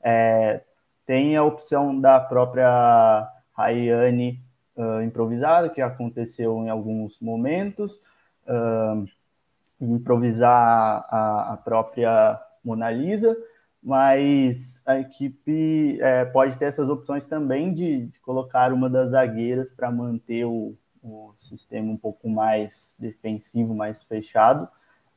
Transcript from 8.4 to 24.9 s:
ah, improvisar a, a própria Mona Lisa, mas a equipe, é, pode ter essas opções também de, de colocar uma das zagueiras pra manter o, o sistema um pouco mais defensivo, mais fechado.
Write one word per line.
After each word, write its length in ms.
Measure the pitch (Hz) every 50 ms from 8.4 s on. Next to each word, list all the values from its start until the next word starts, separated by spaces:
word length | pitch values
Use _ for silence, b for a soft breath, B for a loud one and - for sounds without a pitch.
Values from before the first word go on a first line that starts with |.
| _
ah, 560 | - 123 117 117 113 113 113 110 107 107 107 101 95 _ _ _ _ _ _ _ _ _ _ _ _ _ -
improvisar 1300 | 127 117 117 120 120 127 123 117 123 120 110 113 123 120 123 123 120 117 117 113 110 110 107 104 - -
a, 440 | 113 110 110 107 107 104 101 101 104
a 40 |
própria 800 | - - - 113 113 113 - - 123 117 113 113 110 110 107 107 - - - _ _
Mona 300 | - 120 110 113 113 117
Lisa, 420 | 113 123 147 185 214 202 226 226 226 226 B B B B B B B _ -
mas 960 | 127 135 131 135 135 135 135 143 143 143 139 131 127 120 123 - - - - -
a 120 | 135 135
equipe, 1040 | 135 131 135 - - 139 131 131 _ - 156 156 160 160 156 156 156 151 143 - -
é, 220 | - 131 127 127 127
pode 340 | 127 127 131 135 135 127
ter 60 | - 143
essas 240 | 143 139 151 139
opções 400 | 131 147 139 - - 143 143 143
também 460 | - 156 156 147 131 131 139 165 190 175
de, 320 | 160 175 165 147 127 120
de 140 | 123 - _
colocar 500 | _ 131 127 131 127 127 - 127 123 131
uma 180 | 131 127 131 127
das 200 | 127 127 127 120
zagueiras 600 | 127 131 127 113 110 113 117 120 127 127 127 127
pra 200 | _ - 123 120
manter 540 | 120 120 120 120 117 113 _ - 117 117 120
o, 280 | 117 117 113 107 107 107 _ _ _ _ _ -
o 300 | 113 110 107 110 107 104 _
sistema 500 | _ - - 113 _ - - 110 110 110
um 60 | 110
pouco 320 | 107 - 110 104 _ - 113
mais 680 | 110 110 110 110 110 107 104 104 - - - - _
defensivo, 800 | - - 110 107 _ - 110 110 107 - - - 117 117 113 110
mais 260 | 107 107 107 110 -
fechado. 680 | _ - 113 107 107 - - 113 110 120 135 - - - _ _ _ _